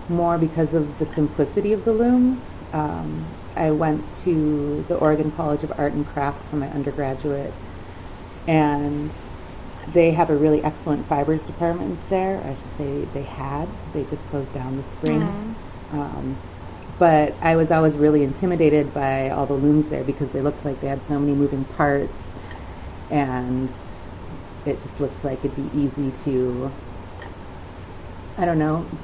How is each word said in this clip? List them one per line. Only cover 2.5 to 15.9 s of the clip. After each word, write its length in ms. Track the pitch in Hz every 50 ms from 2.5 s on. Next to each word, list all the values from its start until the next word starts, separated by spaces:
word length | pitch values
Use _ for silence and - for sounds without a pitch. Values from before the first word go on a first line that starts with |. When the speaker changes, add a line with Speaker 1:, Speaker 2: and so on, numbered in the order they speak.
| - - - - -
Speaker 1:
Um, 540 | 156 151 151 170 165 165 156 151 160 160 160 - - - - -
I 160 | - 175 156
went 440 | 156 151 160 156 151 151 - - - - -
to 600 | 185 170 156 156 151 151 147 143 147 147 151 156 -
the 80 | 175
Oregon 340 | - - 151 151 151 151 156 156
College 300 | - 165 151 147 147 -
of 100 | 151 - -
Art 140 | 147 143 143
and 140 | 147 147
Craft 420 | - - 147 139 143 143 - - -
for 80 | -
my 120 | 151 139 135
undergraduate, 840 | - 139 139 147 135 143 143 135 135 131 - 151 143 139 139 - - - - - - - - - - - - - - - - - - - -
and 640 | - 160 156 151 147 147 147 147 147 147 147 147 156 - - - - - - - - - - - - - - - - 160
they 200 | 175 165 165 160
have 180 | 160 175 165
a 60 | 151
really 260 | 143 151 156 151 151 -
excellent 440 | 151 151 - - 165 147 143 -
fibers 380 | - 156 143 143 147 160 156 -
department 540 | - - - 175 170 170 175 185 196 180 160 - -
there. 320 | 196 185 185 190 196 185 -
I 100 | 143 135
should 220 | - - - - -
say 260 | 147 139 139 143 147 156 -
they 120 | 139 139
had. 440 | - - - 135 135 143 143 160 196 - - - - -
They 120 | 156 135
just 200 | - 147 - - -
closed 240 | - 143 135 135 -
down 220 | 139 127 131 131
this 100 | 135 135
spring. 340 | - - - - - 151 156
Speaker 2:
Mm. 340 | 160 202 202 208 214 220 226 - - - - - - -